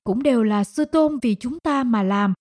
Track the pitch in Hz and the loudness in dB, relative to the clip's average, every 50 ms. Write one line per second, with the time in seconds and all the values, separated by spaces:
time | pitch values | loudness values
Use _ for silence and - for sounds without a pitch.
0 | - 208 190 240 277 294 254 233 220 214 208 208 202 - - - 302 302 - 320 | -2 -2 -2 0 0 2 2 2 2 2 2 0 0 -2 -2 -4 -4 0 2 2
1 | 311 302 302 262 - 233 202 - - 247 294 339 - 330 285 277 262 247 226 214 | 2 2 0 -2 -2 -2 -2 -2 -4 -8 -8 -6 -4 -2 -2 -2 0 0 0 0
2 | 196 185 202 202 208 202 - - | 0 0 0 0 0 0 -2 -4